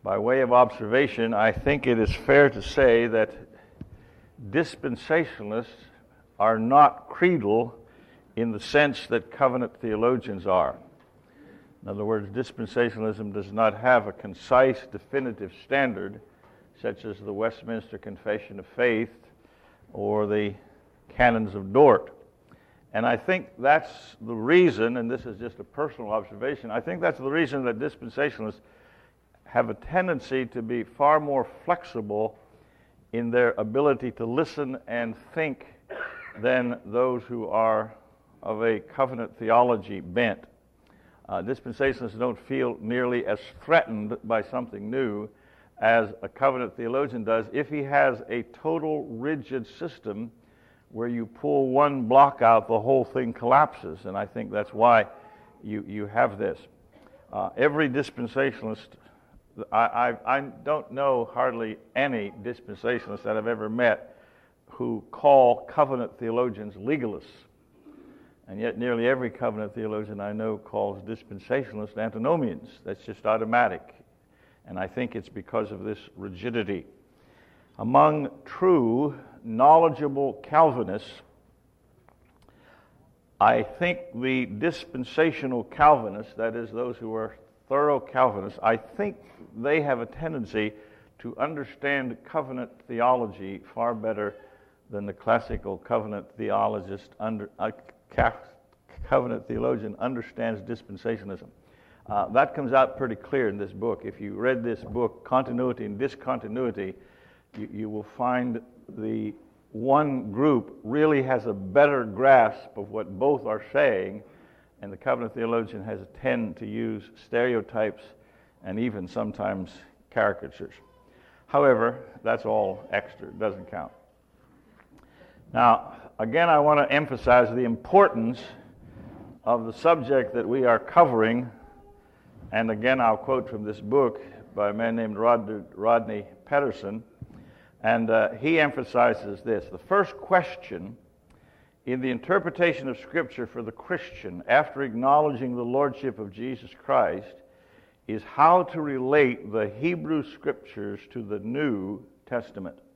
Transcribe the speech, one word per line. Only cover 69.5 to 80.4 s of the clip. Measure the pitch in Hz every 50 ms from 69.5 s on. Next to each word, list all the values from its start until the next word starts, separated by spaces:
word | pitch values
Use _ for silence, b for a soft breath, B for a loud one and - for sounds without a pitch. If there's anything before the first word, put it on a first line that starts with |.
| 107 107 107 101 -
theologian | 113 110 107 107 107 107 107 104 101
I | 101 104
know | 104 107 110 110 107
calls | 104 - - - 107 104 101 101 101
dispensationalists | 98 101 110 - - - 104 95 - - 123 139 131 104 110 107 104 101 - 104
antinomians. | 110 113 - 110 113 139 170 165 139 110 85 73 - - - _ _
That's | - 98 -
just | - - 101 - -
automatic. | 107 110 113 113 110 117 120 120 104 90 82 - - - _ - _ _ _ b b b b b b b b b
And | - 95 90
I | 95
think | 95 - 127 123 120 -
it's | 113 95 -
because | - 107 95 - - 113 107 104
of | 107 95 95
this | 107 107 - - - _
rigidity. | - 95 104 92 87 95 123 117 117 104 92 101 87 - - - _ _ _ b b b b b b b b b b b b b -
Among | 107 113 127 139 151 156 151 151 143 127 - - -
true, | - - - 180 185 180 156 120 113 113 127 147 147 135 B B B B B -
knowledgeable | 117 110 113 131 147 156 165 170 165 135 120 147 143 139 139 139 135 - -